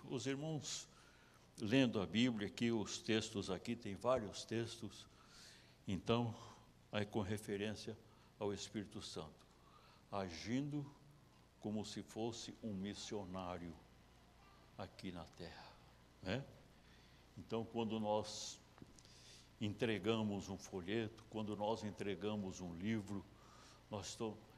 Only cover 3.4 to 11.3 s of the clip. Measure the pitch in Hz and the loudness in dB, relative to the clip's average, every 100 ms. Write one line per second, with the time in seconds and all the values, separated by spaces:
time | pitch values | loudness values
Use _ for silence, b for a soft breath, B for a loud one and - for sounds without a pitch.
3.4 | 95 92 - 117 110 95 113 131 104 - | 0 0 -2 -4 -4 0 4 4 4 -6
4.4 | - 113 110 - 107 - - B B B | -2 0 0 -4 -8 -10 -16 B B B
5.4 | B B B B - 92 98 117 120 107 | B B B B -2 0 4 4 4 -2
6.4 | B B B - - 107 104 113 98 107 | B B B -20 -4 0 2 2 2 0
7.4 | - 98 104 98 - 104 B B B B | 0 0 0 -2 -6 -10 B B B B
8.4 | 101 98 - 113 78 104 - - 78 - | 0 0 -2 -4 -4 -6 -8 -6 -8 -10
9.4 | - B B B B B B 101 92 82 | -20 B B B B B B -2 -2 -2
10.4 | 95 123 143 147 139 - - - - | 0 0 0 -2 -4 -10 -20 -20 -20